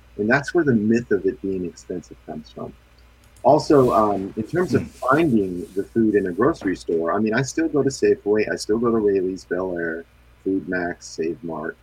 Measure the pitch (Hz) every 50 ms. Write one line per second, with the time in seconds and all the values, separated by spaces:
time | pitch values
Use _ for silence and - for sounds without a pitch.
0 | - - - - 104 107 127 143 143 - - 175 160 147 120 107 104 107 113 117
1 | 120 - 107 92 90 95 - - - 98 95 92 90 85 - - - - 95 87
2 | - - - - - - 80 78 76 - - 80 80 - - - _ _ _ _
3 | - - _ _ _ - _ - - 127 143 151 139 - 160 139 131 120 87 104
4 | 107 104 101 95 98 98 - 110 110 - 147 175 185 147 117 104 82 76 - -
5 | - - 135 151 170 151 117 107 95 92 90 87 82 80 92 98 98 - - 117
6 | 113 107 101 101 95 92 85 90 120 156 165 - - 98 87 - - - 87 82
7 | 82 82 87 104 110 110 110 123 135 131 - 160 165 160 151 143 131 139 135 -
8 | - - 135 - - 101 104 107 104 - 90 - - - 107 117 120 117 113 113
9 | 104 101 98 98 92 92 95 90 - - 87 90 95 92 87 85 85 82 80 82
10 | 82 _ _ _ _ _ - _ - 98 95 95 78 87 92 90 87 85 85 -
11 | - - - - 80 82 82 - 82 82 80 76 78 82 - _